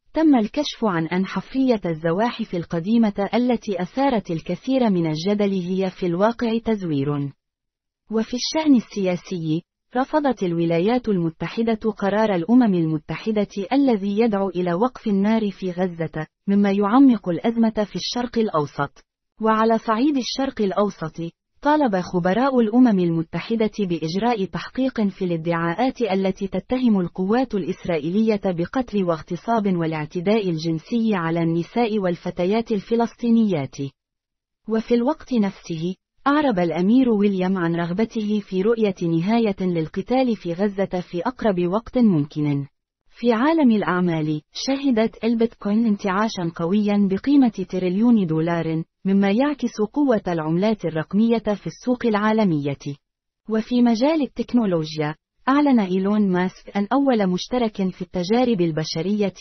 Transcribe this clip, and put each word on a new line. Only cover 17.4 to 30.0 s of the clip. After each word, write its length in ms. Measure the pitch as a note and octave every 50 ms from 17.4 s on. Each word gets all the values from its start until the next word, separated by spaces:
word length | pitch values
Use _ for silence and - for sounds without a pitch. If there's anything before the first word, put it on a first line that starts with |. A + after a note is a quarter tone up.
| - A#3 A#3 A#3 A3+ A3 A3+ G#3+ G#3 -
في 60 | -
الشرق 420 | - - - - B3+ A#3+ A#3 -
الأوسط. 680 | A#3 A3 G3+ - D#3 D3 C#3 - - C#3+ C#3 - - - _ _ _ _ _ _ -
وعلى 360 | G#3+ A3 A3 A3 A3 A3+ A3+
صعيد 400 | A3 - - A3 A3 C4 D#4 D4
الشرق 440 | C4 A3 - - - C4+ C4+ - -
الأوسط، 600 | G#3+ F#3+ F3 G3 G#3 G3+ - - E3 D#3 - - E3 E3+ - _ _ _ _ _
طالب 380 | - C#4+ D4+ D4+ C#4+ A#3+ G3 F#3
خبراء 600 | F3 - - F3+ E3+ F#3 F#3+ A3+ C4 C#4 C4 B3
الأمم 400 | A#3 G#3 G#3+ B3+ C4 A#3+ G#3 F#3
المتحدة 720 | F3 E3+ E3 E3 D#3+ - - E3+ - - A3+ A3 A3 G#3+ - -
بإجراء 680 | G3+ F3+ F3 D#3 D#3+ D#3+ E3+ G3 A3 A#3+ B3 G#3 F#3+
تحقيق 560 | - - E3+ - - - B3+ C4 C4 - -
في 240 | G#3 G3 - - F#3+
الادعاءات 760 | F3+ E3+ E3 D#3+ E3+ E3+ E3 E3 E3+ E3+ E3 B3 C4+ C4 -
التي 460 | A#3+ F#3+ F#3+ G3 F#3+ F#3+ F#3+ - G3+
تتهم 520 | F#3+ - F#3+ - - B3 B3+ B3+ A#3 G#3 F#3+
القوات 560 | F3+ E3+ - - F#3 F#3+ A3 B3 C4+ B3+ -
الإسرائيلية 880 | G3 D#3+ D#3 G3 - - F3+ E3+ D#3 B2+ E3 F3+ G#3+ A3 A3 G#3+ G3+ -
بقتل 580 | G3 F3+ D#3+ F3 - - C4 B3 - G3+ G#3 F#3
واغتصاب 720 | E3+ E3 D#3 - - F3 E3+ - - A#3 A3+ G3+ G3+ F#3
والاعتداء 720 | E3+ E3 D#3+ D#3+ D#3